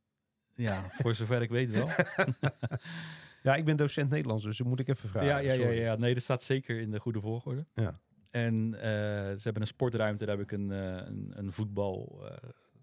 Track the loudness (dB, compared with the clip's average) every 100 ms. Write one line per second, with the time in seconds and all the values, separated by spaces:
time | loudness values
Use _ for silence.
0 | _ _ _ _ _ -4 -2 -2 -4 0
1 | 2 2 2 0 2 0 2 2 0 0
2 | -2 2 0 2 0 0 -4 -6 -8 -10
3 | -10 -14 -18 -2 2 4 4 4 4 2
4 | 2 2 2 0 0 -2 0 0 0 0
5 | 0 2 4 4 2 4 4 4 2 2
6 | 4 2 2 0 2 0 0 -4 -2 -4
7 | -2 -2 -2 -4 -4 -6 -6 -2 -2 -2
8 | _ _ _ 0 2 2 0 -2 -2 -2
9 | -2 -2 -4 -4 -4 -2 -4 0 0 2
10 | 0 0 -2 -2 -2 -4 -2 -2 -4 -6
11 | -8 -8 -8 -8 -8 -4 -4 0 -2 -2
12 | -8 -12 -14 -14 -16 -20 _ _